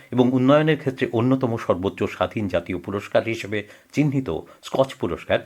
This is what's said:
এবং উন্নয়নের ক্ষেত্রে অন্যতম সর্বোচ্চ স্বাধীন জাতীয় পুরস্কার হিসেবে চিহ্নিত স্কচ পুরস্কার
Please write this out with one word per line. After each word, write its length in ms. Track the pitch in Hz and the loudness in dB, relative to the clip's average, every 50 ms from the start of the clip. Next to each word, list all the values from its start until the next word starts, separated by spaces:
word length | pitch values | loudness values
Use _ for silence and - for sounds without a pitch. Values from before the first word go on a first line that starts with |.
| - - | -12 -2
এবং 220 | 123 123 123 123 | 2 2 4 4
উন্নয়নের 460 | 131 127 127 131 147 151 156 156 156 151 | 4 4 4 6 6 6 4 2 0 0
ক্ষেত্রে 300 | - 135 131 - - - | -2 -4 -4 -2 -4 -2
অন্যতম 440 | - 113 117 127 135 131 131 117 113 | 0 2 2 2 2 2 2 0 -2
সর্বোচ্চ 460 | 113 - - 101 87 92 98 - - | 0 0 0 0 0 0 -2 -2 -2
স্বাধীন 460 | 107 92 - - 92 87 - 113 104 92 | -4 -4 -2 -2 -2 -2 -2 -4 -4 -2
জাতীয় 300 | 87 85 - - 92 87 | -2 -2 -2 -4 -6 -6
পুরস্কার 460 | - 101 98 101 - - - 113 104 | -6 -6 -6 -6 -4 -2 0 0 0
হিসেবে 440 | 113 113 113 - 98 107 104 101 - - - _ _ | 0 -4 -6 -6 -6 -6 -8 -8 -10 -16 -20 _ _
চিহ্নিত 380 | - 139 151 147 127 139 135 - 80 78 - - - - | -2 0 0 2 0 -2 -2 -4 -6 -6 -8 -12 -18 -20
স্কচ 320 | - - - 131 135 - - | -12 -2 0 0 0 0 -2
পুরস্কার 440 | - 117 90 80 - - - 95 113 - | -6 -6 -4 -4 -6 -2 -2 -2 -2 -2